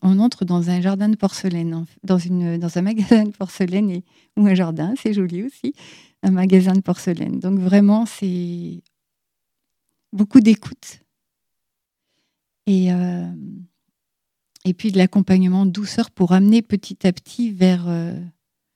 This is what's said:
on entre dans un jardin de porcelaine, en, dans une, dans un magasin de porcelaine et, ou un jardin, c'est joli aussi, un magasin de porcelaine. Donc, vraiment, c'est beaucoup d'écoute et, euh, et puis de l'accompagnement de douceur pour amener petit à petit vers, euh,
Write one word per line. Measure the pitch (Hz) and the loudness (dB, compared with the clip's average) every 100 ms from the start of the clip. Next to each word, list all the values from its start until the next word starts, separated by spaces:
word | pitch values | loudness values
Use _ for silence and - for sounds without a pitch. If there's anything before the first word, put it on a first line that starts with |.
on | 185 190 | 2 4
entre | 240 - | 2 0
dans | 180 175 170 | -2 -2 0
un | 180 | 0
jardin | 185 196 208 | 0 0 0
de | 214 | 0
porcelaine, | 196 - 190 170 165 | -2 -4 -6 -4 -4
en, | 165 165 _ | -6 -10 _
dans | 190 185 | -2 -2
une, | 170 180 175 170 | 0 -2 -2 -2
dans | 170 175 | -4 -2
un | |
magasin | 190 220 196 226 | -2 -2 2 4
de | 208 | 2
porcelaine | - 185 - 185 190 208 | -4 -10 -4 -2 0 -2
et, | 180 - _ _ - | -4 -10 _ _ 0
ou | 208 | 2
un | |
jardin, | 185 170 160 160 262 | 4 0 -2 -4 -4
c'est | 214 | -4
joli | 208 180 175 | -2 -2 -4
aussi, | 240 - 247 - - - _ _ | -8 -8 -10 -10 -16 -20 _ _
un | 190 | 0
magasin | 185 190 190 185 | 0 4 4 4
de | 190 | 0
porcelaine. | 185 180 - 165 - - | 0 -4 -4 -6 -6 -6
Donc, | 185 196 | -4 -2
vraiment, | 185 202 202 214 233 | 2 4 4 2 -2
c'est | - 196 180 175 175 170 170 - _ _ _ _ _ _ _ _ _ _ _ _ | -6 -6 -6 -8 -10 -12 -14 -20 _ _ _ _ _ _ _ _ _ _ _ _
beaucoup | 196 208 269 | -2 4 6
d'écoute | 220 214 - - - - _ _ _ _ _ _ _ _ _ _ _ _ _ _ _ _ - | 6 2 -2 -18 -20 -20 _ _ _ _ _ _ _ _ _ _ _ _ _ _ _ _ -2
et, | 190 180 | 0 2
euh, | 180 180 175 175 170 - - 175 _ _ _ _ _ _ _ _ _ | 0 -2 -6 -10 -12 -16 -18 -20 _ _ _ _ _ _ _ _ _
et | 185 | -6
puis | 180 220 | -4 -2
de | 190 | 2
l'accompagnement | 185 208 185 190 185 185 196 | 2 2 2 2 2 2 0
de | |
douceur | 180 208 - 226 | -2 -6 -6 -6
pour | - 180 | -2 2
amener | 185 196 226 | 4 4 4
petit | 226 202 - 190 190 | 2 -6 -6 -4 -2
à | |
petit | 180 - - 233 | -2 -8 -8 -6
vers, | 190 185 180 175 | 0 2 2 -2
euh, | 170 170 170 175 - _ _ _ | -6 -6 -10 -14 -18 _ _ _